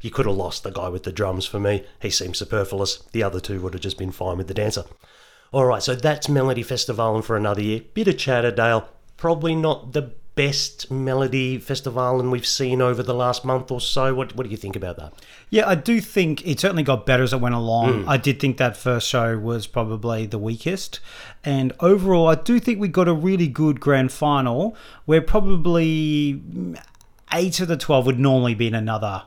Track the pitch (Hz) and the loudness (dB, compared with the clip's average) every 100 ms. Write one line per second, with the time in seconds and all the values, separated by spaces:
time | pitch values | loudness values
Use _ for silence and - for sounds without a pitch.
0 | 113 - 107 98 90 - 104 92 92 90 | -8 -2 0 0 -2 -6 -8 -8 -6 -6
1 | 95 90 98 92 95 104 101 101 - - | -8 -4 -2 -2 -6 -4 -2 -2 -6 -10
2 | 107 - 92 - - 107 98 98 98 - | -4 -4 -4 -8 -4 -2 -2 -4 -4 -6
3 | - 113 101 92 - 98 90 87 95 - | -6 -4 -2 -4 -8 -8 -6 -8 -8 -8
4 | 92 - 92 90 92 95 107 104 92 - | -8 -6 -6 -4 -4 -4 -2 -4 -10 -18
5 | _ _ - _ _ 135 127 113 - 127 | _ _ -20 _ _ 2 2 2 -2 -2
6 | 151 147 - 143 131 127 113 123 - 113 | 0 -2 0 2 2 0 -4 -4 -4 -2
7 | 113 110 110 110 107 104 104 110 - - | 0 0 0 0 0 0 -2 -4 -6 -2
8 | 208 - - 123 120 117 113 117 - - | 0 0 0 0 0 2 2 2 -2 -20
9 | - - 170 165 165 160 156 139 127 147 | -20 -4 -2 0 0 0 0 -2 -2 -4
10 | 131 - - - 139 139 - - - 135 | -4 -10 -8 -2 0 0 -4 -8 -8 -4
11 | 131 131 131 135 127 127 - 135 135 120 | -2 0 0 0 -2 -4 -6 -6 -4 -2
12 | 127 127 127 123 120 - 131 127 123 120 | 0 0 0 -2 -2 -2 0 2 2 0
13 | 117 123 123 120 127 127 131 123 - 139 | -2 0 0 -2 -2 -2 -2 -6 -2 0
14 | 135 127 123 110 127 110 101 98 92 82 | 2 0 -4 -6 -8 -8 -8 -8 -8 -10
15 | 78 - - - - 214 214 180 170 233 | -14 -20 -20 -20 0 2 2 2 2 0
16 | - - 170 151 - 139 196 175 143 127 | 2 0 0 0 -2 0 0 2 2 0
17 | - 127 127 131 120 120 113 117 117 117 | 2 2 4 2 0 0 2 2 4 2
18 | 98 135 143 131 139 123 127 104 127 120 | 2 0 2 0 0 2 0 0 -2 0
19 | - 127 113 113 110 117 101 - 110 110 | 0 0 0 0 -2 -4 -4 -4 -2 -4
20 | 117 113 110 110 107 113 160 190 - - | -4 -4 -4 -4 -4 -4 -4 -4 -8 -12
21 | - - - - - 135 131 - 175 196 | -14 -16 -20 -10 -2 0 0 2 4 4
22 | 190 180 160 160 - 240 - 214 202 160 | 6 4 6 4 4 2 2 -2 0 2
23 | 175 165 175 190 165 120 156 139 147 139 | 2 2 2 2 0 2 2 2 2 2
24 | 131 - 147 143 127 120 208 226 - - | 2 0 0 2 0 0 -2 -6 -20 -14
25 | - 160 160 214 190 190 170 170 160 156 | 2 2 6 6 8 8 8 4 4 2
26 | 156 147 147 139 - 175 - 82 - - | 2 2 0 -2 -8 -8 -8 -10 -16 -20
27 | - _ - 165 185 170 180 165 - 139 | -20 _ -6 -2 -2 -2 -2 -2 2 2
28 | 123 123 139 131 123 110 117 113 107 110 | 4 2 4 4 2 0 -2 -2 -2 -4
29 | 104 95 | -4 -6